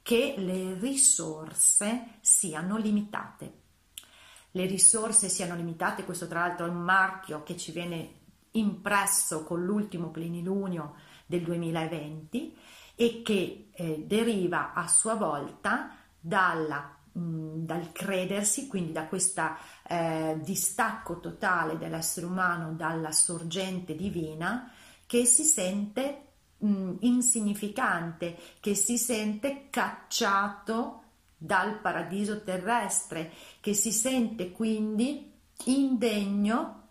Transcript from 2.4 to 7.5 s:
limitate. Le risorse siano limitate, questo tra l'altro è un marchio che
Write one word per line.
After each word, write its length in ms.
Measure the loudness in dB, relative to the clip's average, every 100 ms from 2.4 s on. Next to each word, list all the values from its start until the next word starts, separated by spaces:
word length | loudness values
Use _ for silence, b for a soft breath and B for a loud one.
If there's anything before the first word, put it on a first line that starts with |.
| 2 -4 -2 0
limitate. 840 | 2 0 0 -6 -8 -14 -16 -16 _ _ _ -20 B B B B B
Le 140 | -4 -2
risorse 640 | 6 6 6 4 2 2
siano 260 | -2 -2 -2
limitate, 500 | -4 0 0 0 -6
questo 220 | -6 -4
tra 120 | 0
l'altro 240 | 0 0 -4
è 40 |
un 120 | -2
marchio 640 | 4 4 4 0 -8 -10
che 140 | -8